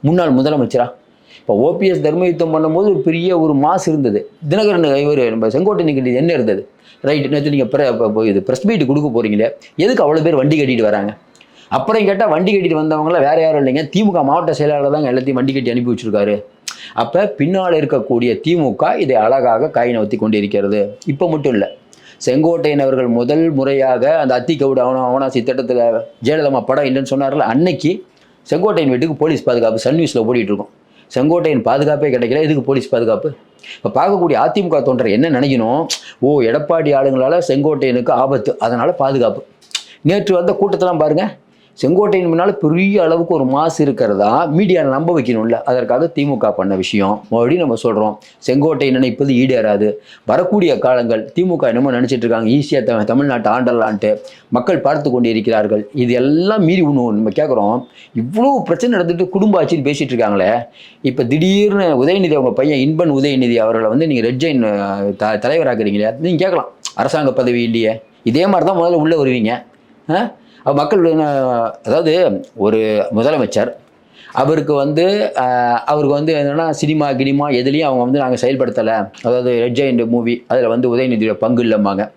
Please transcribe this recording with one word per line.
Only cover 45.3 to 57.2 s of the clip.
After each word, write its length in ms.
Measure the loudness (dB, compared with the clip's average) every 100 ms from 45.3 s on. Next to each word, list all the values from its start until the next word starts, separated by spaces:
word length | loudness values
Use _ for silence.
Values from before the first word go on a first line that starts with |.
| -2 0
அதற்காக 580 | -2 0 -2 0 0 0
திமுக 380 | -2 -2 0 -2
பண்ண 220 | 0 -2
விஷயம். 500 | -2 0 0 0 -2 -2
மறுபடியும் 380 | 0 2 0 0
நம்ம 60 | 0
சொல்றோம், 340 | 0 0 0 -4 -14 _ -2
செங்கோட்டையன் 400 | 0 2 0 0
நினைப்பது 420 | 2 0 0 0
ஈடேறாது. 600 | 2 2 2 2 2 0 -2 -12 -18 -2
வரக்கூடிய 520 | 0 2 2 2 0
காலங்கள் 540 | 2 0 0 -2 -4
திமுக 240 | -2 -2 0
என்னமோ 320 | 0 0 0
நினைச்சிட்டு 220 | 0 -2
இருக்காங்க, 380 | -2 0 0 2
ஈஸியா 320 | 0 0 -2
த-, 320 | 0 -2 0
தமிழ்நாட்டை 380 | 0 0 0 0
ஆண்டலான்ட்டு 640 | 0 0 0 0 -2 -2 -2 -6 -20 -4
மக்கள் 320 | -2 0 0
பார்த்து 300 | 0 0 0
கொண்டு 180 | 0 0
இருக்கிறார்கள். 600 | 0 0 0 0 -2 -4
இது 180 | -4 0
எல்லாம் 520 | 2 2 2 2 0
மீறி 180 | 2 2
ஒண்ணு 300 | 2 0 0
நம்ம 180 | 0